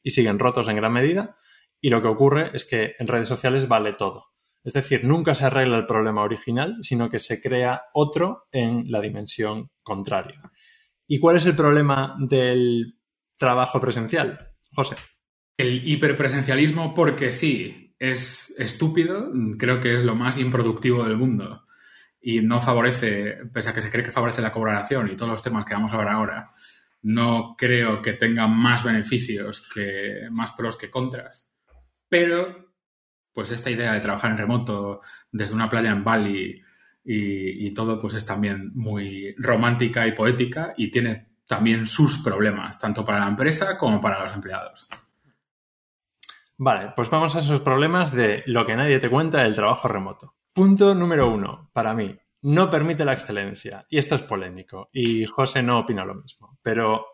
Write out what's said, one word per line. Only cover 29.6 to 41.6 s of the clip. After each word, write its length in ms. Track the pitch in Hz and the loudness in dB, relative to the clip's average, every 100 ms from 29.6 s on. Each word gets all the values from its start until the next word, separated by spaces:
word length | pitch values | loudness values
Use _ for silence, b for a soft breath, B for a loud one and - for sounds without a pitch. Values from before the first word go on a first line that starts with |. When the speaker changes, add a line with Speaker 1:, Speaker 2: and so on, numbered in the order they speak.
| - | -14
Speaker 2:
que, 560 | 110 101 98 101 101 113 | -10 -8 -6 -8 -10 -10
más 220 | 113 113 | -8 -8
pros 240 | - 113 - | -6 -8 -8
que 140 | 110 | -8
contras. 600 | 127 127 123 - - _ _ _ - _ _ _ | -6 -6 -8 -14 -20 _ _ _ -20 _ _ _
Pero, 640 | 175 170 170 185 - - _ _ _ _ _ _ | 2 4 2 -2 -8 -20 _ _ _ _ _ _
pues, 180 | - 98 | -10 -6
esta 180 | 117 127 | -6 -4
idea 220 | 117 120 | -2 0
de 60 | 107 | -2
trabajar 320 | 107 101 117 | -2 -2 -2
en 40 | 107 | 0
remoto 600 | 101 123 120 104 101 98 B B B | 0 0 -2 -4 -6 -10 B B B
desde 220 | 107 104 | -6 -4
una 160 | 110 110 | -2 0
playa 220 | 117 113 | 0 0
en 120 | 101 | 0
Bali 560 | 101 113 101 98 92 - b b b b | 2 2 0 -2 -6 -10 b b b b
y, 600 | - 107 101 98 95 95 104 | -6 -4 -2 -4 -6 -6 -6
y 60 | |
todo, 260 | 104 113 110 | -4 -4 -2
pues, 140 | 104 | -4
es 120 | 110 - | -6 -6
también 460 | 101 104 98 101 | -2 -2 -2 -8
muy 600 | 127 110 101 98 95 98 - | -8 -6 -6 -6 -10 -12 -6
romántica 680 | 127 110 120 120 113 117 113 | 0 2 4 2 0 2 0
y 60 | |
poética 600 | 107 110 123 123 151 170 - | 2 2 2 0 -2 -8 -4
y 140 | 107 | -2
tiene 460 | 120 120 107 - _ _ | 0 0 -4 -10 _ _
también 400 | 107 | 0